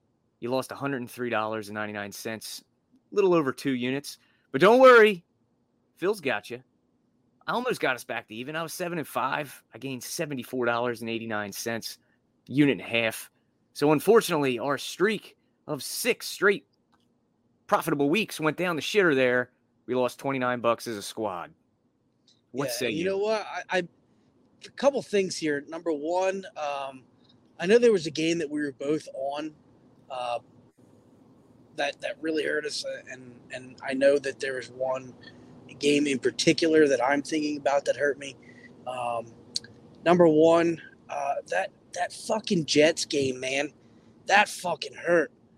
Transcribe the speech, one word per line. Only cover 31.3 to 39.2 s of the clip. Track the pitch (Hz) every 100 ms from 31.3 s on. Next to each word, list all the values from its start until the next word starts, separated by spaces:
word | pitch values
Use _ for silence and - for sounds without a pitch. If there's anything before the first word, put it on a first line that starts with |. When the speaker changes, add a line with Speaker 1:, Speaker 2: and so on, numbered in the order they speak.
| _ _ _ _ -
Speaker 2:
that, | 143 -
that | - 123
really | 160 156
hurt | 143 151 151
us, | 139
uh, | 135 135 -
and, | 127 127 120 -
and | 131 127 127
I | 135
know | 131 139 143
that | 135 -
there | 135 131
was | 117
one | 127 131 131 127 - - - - - - -
game | 147 147 147
in | 131
particular | 127 - - 151 165 156 147
that | 127
I'm | 123 143
thinking | - 156 147 147
about | 143 143 139
that | 131
hurt | 143 143
me. | 139 123 - - - - 123
Um, | 127 120 117